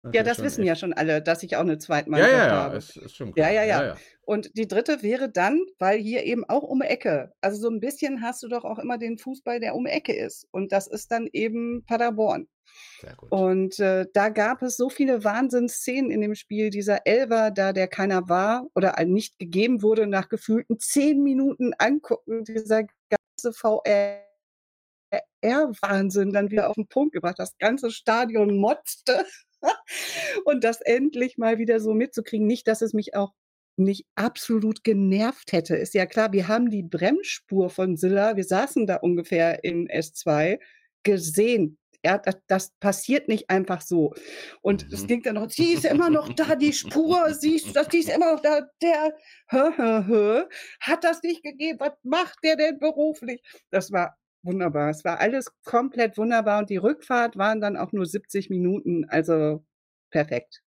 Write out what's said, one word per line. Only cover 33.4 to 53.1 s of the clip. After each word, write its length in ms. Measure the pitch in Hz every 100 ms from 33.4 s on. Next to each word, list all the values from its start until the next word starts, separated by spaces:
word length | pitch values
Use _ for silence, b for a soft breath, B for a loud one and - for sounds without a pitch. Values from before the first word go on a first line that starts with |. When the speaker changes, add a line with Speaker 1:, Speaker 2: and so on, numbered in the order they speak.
| _ _ _ -
Speaker 1:
nicht 280 | 190 196 - -
absolut 680 | 226 - - 220 214 214
genervt 680 | 226 202 196 190 220 175 -
hätte. 240 | 175 165 165
Ist 180 | -
ja 120 | 202 185
klar, 260 | 226 220
wir 160 | 196 180
haben 220 | 220 247
die 140 | 208
Bremsspur 840 | 165 165 185 320 - - _ 190 180
von 280 | 185 185 165
Silla, 380 | 185 196 208 202
wir 60 | 185
saßen 420 | 185 277 - 208
da 80 | 180
ungefähr 640 | 175 175 165 170 165 -
in 240 | - 170 175
S 240 | 143 160
zwei, 460 | - - 151 160 233 b b b _
gesehen. 760 | 202 196 165 156 226 233 156 - _ _ -
Ja, 140 | 196
das, 180 | - 190 _
das 240 | 190 - _
passiert 480 | 202 190 - 277 -
nicht 220 | 214 -
einfach 320 | 190 185 180
so. 320 | - 175 147 B B B B B
Und 240 | 202 202 -
es 80 | 196
Speaker 2:
Mhm. 40 | 202
Speaker 1:
ging 160 | 240
dann 120 | 233 208
noch, 140 | 226
"Sie 240 | - 339
ist 120 | 339 302
immer 240 | 294 339
noch 180 | 302 302
da, 220 | - 311 294
die 160 | 294
Spur, 600 | 285 - 294 320 359 320
sie 220 | - 302 320
ist, 200 | - 277
das, 120 | 302
die 80 | 339
ist 120 | -
immer 240 | - 330
noch 80 | 311
da, 200 | 302 302 294 _
der, 340 | 339 311 311 302 B B _
hö, 220 | 262 302 330
hö, 300 | 233 220 190
hö, 380 | 226 208 233 359 B B B
hat 240 | - 330
das 200 | 330 330
nicht 200 | 339 330
gegeben, 360 | 294 277 311 262
was 140 | 285 -
macht 340 | 247 320 349 -
der 120 | 311 311
denn 200 | 302 294
beruflich?" 600 | 311 294 311